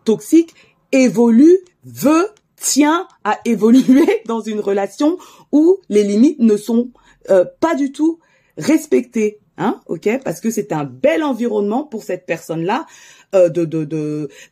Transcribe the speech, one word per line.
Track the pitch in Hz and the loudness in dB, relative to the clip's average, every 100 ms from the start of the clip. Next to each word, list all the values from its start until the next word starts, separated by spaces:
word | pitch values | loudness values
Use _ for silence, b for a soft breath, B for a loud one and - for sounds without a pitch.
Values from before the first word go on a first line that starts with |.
| - | -4
toxique | 214 - 320 330 b b b _ | -4 2 2 2 b b b _
évolue, | 269 247 180 233 226 320 370 - _ | 0 2 2 4 6 6 4 0 _
veut, | 127 120 262 320 415 - _ _ | -20 -4 0 2 0 -8 _ _
tient | - 254 294 339 370 _ | -4 0 0 0 -4 _
à | 208 208 240 | -6 -6 -4
évoluer | 208 220 254 240 262 339 427 | 0 4 4 6 4 4 0
<laughs> | - | -4
dans | 226 | -8
une | 220 214 | -6 -6
relation | 202 202 196 - 294 359 B B _ | -4 -2 -4 -2 -2 -2 B B _
où | 285 330 392 - | 2 2 2 0
les | 208 | 0
limites | 202 208 285 - | 0 2 2 2
ne | 226 208 | 0 0
sont, | - 233 247 b b b - | 0 -2 -4 b b b 0
euh, | 185 - - | 2 2 -2
pas | 330 277 | -2 -2
du | 277 | -4
tout | 277 320 330 _ _ _ - | -2 -4 -4 _ _ _ -8
respectées. | 156 311 - 254 254 226 214 208 _ - | -2 -2 0 -2 -2 -4 -4 -4 _ -6
Hein, | 240 - - | -6 -6 -8
ok, | 165 202 269 | -6 -4 -4
parce | - 160 | -6 -6
que | 220 | -6
c'est | 220 - | -6 -6
un | 156 139 | -6 -8
bel | 127 277 330 | -2 -2 0
environnement | 302 220 240 208 202 240 | -4 -4 -4 -4 -4 -4
pour | 302 220 | -8 -12
cette | - 180 - | -10 -10 -8
personne-là, | 165 - 165 170 262 - B B B B 190 | -10 -8 -8 -6 -6 -8 B B B B 2
euh, | 175 | 2
de, | 165 165 | 0 -4
de, | 160 | -6
de, | 151 156 151 151 143 B B | -6 -6 -6 -8 -10 B B